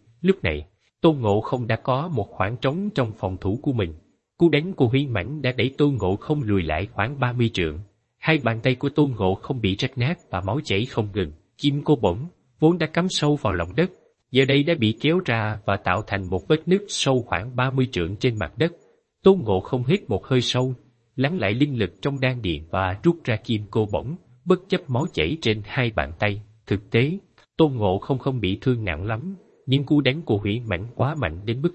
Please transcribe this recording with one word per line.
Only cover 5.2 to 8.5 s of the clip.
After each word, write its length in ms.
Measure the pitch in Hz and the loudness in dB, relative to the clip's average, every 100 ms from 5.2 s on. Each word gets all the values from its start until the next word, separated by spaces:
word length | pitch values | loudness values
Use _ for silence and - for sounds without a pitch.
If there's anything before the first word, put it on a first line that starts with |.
| 87 151 | -4 -4
đã 100 | 127 | -2
đẩy 220 | 127 110 135 | 0 0 2
Tôn 160 | 147 | 2
Ngộ 220 | 135 92 98 | 2 0 0
Không 260 | - 151 | -2 -2
lùi 200 | 110 98 | 2 0
lại 240 | 82 78 104 | 2 -2 -2
khoảng 280 | - 107 139 | -4 -4 -2
ba 120 | 127 | -2
mươi 180 | 123 117 | 0 0
trượng. 260 | - 82 78 104 _ _ _ | 0 -2 -4 -12 _ _ _
Hai 200 | - 160 | 0 2
bàn 220 | 120 | 0